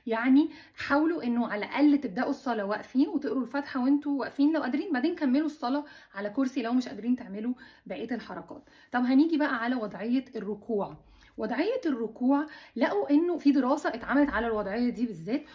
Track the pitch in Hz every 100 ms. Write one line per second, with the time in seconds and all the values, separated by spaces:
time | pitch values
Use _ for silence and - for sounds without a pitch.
0 | - 220 247 262 320 - - - - 285
1 | 320 339 240 240 226 208 202 254 294 285
2 | 247 180 254 277 262 214 196 214 - 254
3 | 330 359 - 262 233 277 277 269 254 285
4 | 294 285 240 - 285 320 254 269 403 254
5 | 277 349 285 262 320 - 247 285 285 -
6 | - 196 208 208 262 - 226 254 247 202
7 | 233 247 202 202 226 247 - - - 190
8 | 226 - - 185 - - - - - 240
9 | 247 269 330 311 285 247 233 254 208 175
10 | 220 254 254 226 196 208 - 214 160 156
11 | - - - - 220 233 370 523 339 247
12 | 220 - 254 285 302 - - - 226 403
13 | - 294 349 330 285 285 247 294 349 240
14 | - 254 285 208 233 214 202 214 247 196
15 | 233 175 165 277 -